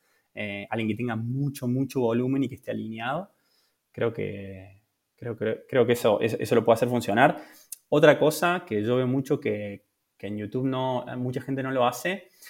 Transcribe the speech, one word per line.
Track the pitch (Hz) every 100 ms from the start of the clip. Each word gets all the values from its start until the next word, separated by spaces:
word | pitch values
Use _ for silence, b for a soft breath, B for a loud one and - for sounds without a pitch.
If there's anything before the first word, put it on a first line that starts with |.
| _ _ _
Eh, | 107 104 101 101
alguien | 113 110
que | 107
tenga | 120 113
mucho, | 117 131 143 139 123
mucho | 127 135 135
volumen | 117 117 127 135
y | 123
que | -
esté | -
alineado. | 110 110 110 117 151 202 _ _ _ _ _ _
Creo | - 117
que, | 117 98 98 98 95 95 101 _ _ _ -
creo, | 120 113
creo, | 107 110 -
creo | 131 117
que |
eso, | 120 117 104
eso, | 120 113
eso | 113 117
lo | 110
puede | 113
hacer | 120
funcionar. | 123 110 104 147 - B B B - -
Otra | 147 151 139
cosa | 143 - 175 180 -
que | 107
yo | 107 127
veo | 127
mucho | 135 135 147
que, | 117 104 104 101 _ _ _ -
que | 101
en | 104
YouTube | 104 127 131
no, | 131 131 127 - 123
mucha | 123 139
gente | 135 135
no | 131
lo | 131 123
hace, | - 175 202 - b